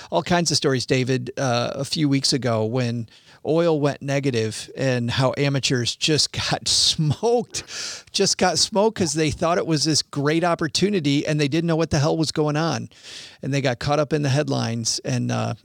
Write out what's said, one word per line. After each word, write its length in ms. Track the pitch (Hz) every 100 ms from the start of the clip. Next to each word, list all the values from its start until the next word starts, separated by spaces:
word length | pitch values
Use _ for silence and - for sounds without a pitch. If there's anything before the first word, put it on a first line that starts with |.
| -
all 100 | -
kinds 300 | - 180 165
of 60 | -
stories, 280 | 147 131 -
David, 460 | 131 127 131 123 -
uh, 360 | 135 120 120
a 100 | -
few 240 | 139 170 147
weeks 240 | 135 131
ago 320 | 139 120 113
when 460 | 110 127 120 120 113 - - -
oil 360 | - 160 170 156
went 240 | 143 -
negative 680 | 139 139 139 120 110 - - -
and 320 | 135 123 120
how 240 | 117 131 -
amateurs 600 | 143 139 - 127 117 -
just 360 | - 151 -
got 360 | - - - -
<laughs> 0 |
smoked, 960 | - - - 151 - 226 233 - - - - - - -
just 260 | - 190 -
got 220 | 185 160
smoked 400 | - 190 220 214
'cause 140 | 175
they 180 | 151 156
thought 260 | - 165 180
it 80 | -
was 180 | 156
this 200 | 143 147
great 400 | - 147 143 160
opportunity 800 | 170 170 160 - 190 202 143 143 -
and 160 | 151
they 60 | 147
didn't 200 | 160 170
know 80 | 160
what 140 | 160
the 80 | 165
hell 200 | 147 165
was 140 | 151
going 240 | - 151 147
on. 320 | 165 127 117 - - - - -
And 100 | -
they 100 | 139
got 180 | 131 120
caught 180 | 143 147
up 160 | 147
in 80 | 156
the 80 | 143
headlines 720 | 131 139 131 117 117 113 -
and, 280 | - 127 123
uh, 240 | 120 113 117